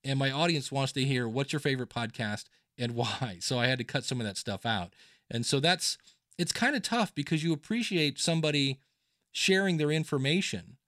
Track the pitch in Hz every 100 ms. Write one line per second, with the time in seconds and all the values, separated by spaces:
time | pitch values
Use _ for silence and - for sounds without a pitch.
0 | 139 135 135 135 175 156 131 139 135 135
1 | 131 127 117 117 139 151 143 131 120 123
2 | 117 - 107 104 - _ _ - 120 120
3 | 117 - 123 90 - 123 120 127 117 135
4 | - 127 107 95 - 98 117 107 87 _
5 | - _ _ 117 117 139 156 180 - -
6 | - _ _ - 170 - 240 285 - 233
7 | 202 - 147 160 165 151 - 226 220 180
8 | 147 139 - 165 156 151 135 135 _ _
9 | _ _ _ - - 190 196 165 147 160
10 | 156 143 135 175 - 92 90 120